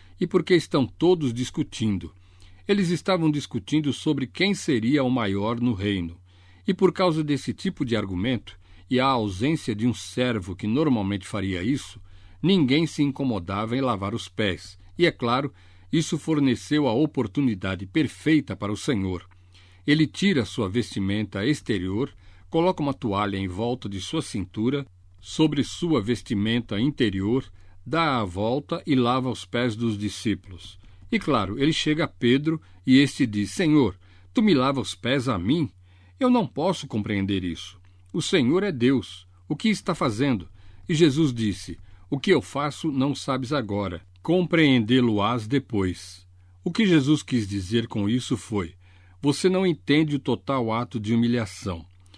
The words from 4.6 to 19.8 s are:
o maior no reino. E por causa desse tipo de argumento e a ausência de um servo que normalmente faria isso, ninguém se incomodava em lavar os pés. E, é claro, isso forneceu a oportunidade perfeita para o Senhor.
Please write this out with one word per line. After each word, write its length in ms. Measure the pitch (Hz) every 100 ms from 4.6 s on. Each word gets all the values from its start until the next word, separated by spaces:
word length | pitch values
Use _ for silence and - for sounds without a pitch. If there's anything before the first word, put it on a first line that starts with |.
| - 123 110 147
o 60 | 127
maior 500 | 127 107 98 104 117
no 140 | 120
reino. 440 | 104 101 98 82 85 _ - - - -
E 60 |
por 180 | 185 185
causa 320 | 165 185 156
desse 300 | 151 139 -
tipo 300 | - 190 -
de 120 | 131 110
argumento 640 | 101 90 113 120 - - - - -
e 100 | 127
a 60 | 131
ausência 680 | 131 104 92 131 160 -
de 140 | 104 120
um 60 |
servo 640 | 110 - - 127 113 92 92
que 120 | 104
normalmente 580 | 120 160 117 98 101 -
faria 380 | 104 95 92
isso, 360 | 98 139 - - - - - -
ninguém 440 | 156 190 131 143 165
se 160 | -
incomodava 760 | 143 131 135 104 85 101 113 123
em 60 |
lavar 320 | 131 101 98
os 140 | 113 -
pés. 500 | - 104 85 - - - -
E, 80 | 170
é 60 |
claro, 400 | - 120 123 139 - - - -
isso 260 | 160 156 156
forneceu 720 | - 151 139 117 - 151 143
a 60 |
oportunidade 960 | 110 156 139 107 - 135 95 95 92 95
perfeita 680 | 156 127 - 151 156 - 95
para 160 | 101
o 60 | 104
Senhor. 500 | - 113 92 90 - - - - - -